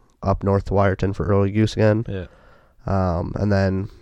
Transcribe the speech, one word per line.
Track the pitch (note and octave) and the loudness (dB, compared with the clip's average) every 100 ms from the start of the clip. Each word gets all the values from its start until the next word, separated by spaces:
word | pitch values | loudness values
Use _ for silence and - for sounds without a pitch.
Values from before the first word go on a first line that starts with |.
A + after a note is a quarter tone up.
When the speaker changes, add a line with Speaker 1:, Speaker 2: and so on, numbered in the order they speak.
| _ _ | _ _
Speaker 1:
up | G2 F#2+ | -2 0
north | G2 G2 | 0 0
to | - | 0
Wyerton | F#2+ G2 F#2+ G2 | 2 2 2 -2
for | G2 - | -2 0
early | G2+ G2 | 2 2
goose | G#2 G#2+ | 2 0
again. | - G#2+ A2 A2+ | 2 2 2 -2
Speaker 2:
Yeah. | G2 F2 - - - _ _ - | -8 -12 -18 -20 -20 _ _ -4
Speaker 1:
Um, | F#2+ F#2 E2+ - - | 0 0 -2 -4 -4
and | G#2 | 0
then | G2 F#2+ F#2+ G2+ - | 2 0 -2 -6 -12